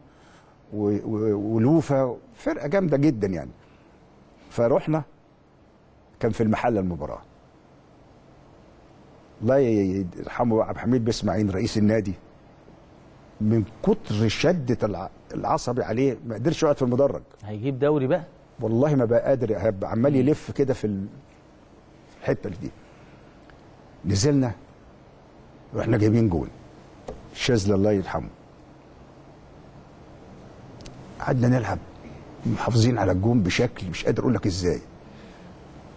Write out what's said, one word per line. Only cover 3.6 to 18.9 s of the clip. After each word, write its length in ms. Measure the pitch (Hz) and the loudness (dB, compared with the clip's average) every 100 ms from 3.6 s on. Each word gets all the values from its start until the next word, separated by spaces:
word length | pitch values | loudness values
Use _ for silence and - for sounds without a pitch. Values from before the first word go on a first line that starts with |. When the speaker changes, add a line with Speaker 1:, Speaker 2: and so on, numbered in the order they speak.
| - - - - - - - - - | -20 -20 -20 -20 -20 -20 -20 -20 -8
Speaker 1:
فروحنا، 540 | - 117 151 - 156 143 - _ _ _ _ _ _ _ _ _ - | -2 2 2 0 -2 -4 -14 _ _ _ _ _ _ _ _ _ -4
كان 120 | 117 | -2
في 120 | 107 | 0
المحلة 360 | 110 107 123 110 | 0 2 0 0
المباراة. 420 | 92 85 73 - - - - - - - - - - - - - - - - - - - - - - - | -2 -4 -8 -12 -16 -20 -20 -20 -20 -20 -20 -20 -20 -20 -20 -20 -20 -20 -20 -20 -20 -20 -20 -20 -20 -4
الله 160 | 107 135 | 2 4
ي-، 420 | 127 110 98 98 | 4 4 2 0
ي-، 60 | 90 - | -4 -8
يرحمه 460 | - - 120 110 | -10 -2 2 2
عبد 120 | 95 - | 0 -2
الحميد 300 | 101 127 113 | 0 2 0
بسماعين 440 | 110 104 90 107 | -2 0 0 0
رئيس 280 | 95 110 113 | 0 -2 2
النادي، 360 | 107 113 101 92 - - - - - - - - - - - - | 4 4 0 -6 -14 -20 -20 -20 -20 -20 -20 -20 -20 -20 -20 -4
من 220 | 107 113 101 - | 2 2 0 -2
كتر 440 | - 226 - 104 113 | 0 0 -2 -2 0
شدة 500 | - 156 180 127 113 | 2 0 0 -2 -2
الع-، 500 | 110 90 92 - - | -2 -4 -10 -14 -14
العصبي 500 | 104 98 156 - 123 | -8 -4 -2 -2 -4
عليه 340 | 104 110 135 113 117 | -2 -2 -2 -2 -8
ما 80 | 107 | -6
قدرش 280 | 131 156 | -4 0
يقعد 120 | 156 - | 0 2
في 60 | |
المدرج. 400 | 127 123 139 80 - - | 0 2 2 0 -10 -16
Speaker 2:
هيجيب 360 | 101 104 120 131 | -12 -8 -6 0
دوري 280 | 143 151 131 | 0 2 0
بقى؟ 160 | 135 - - - - | -2 -4 -20 -20 -8
Speaker 1:
والله 360 | 110 113 147 | -2 2 2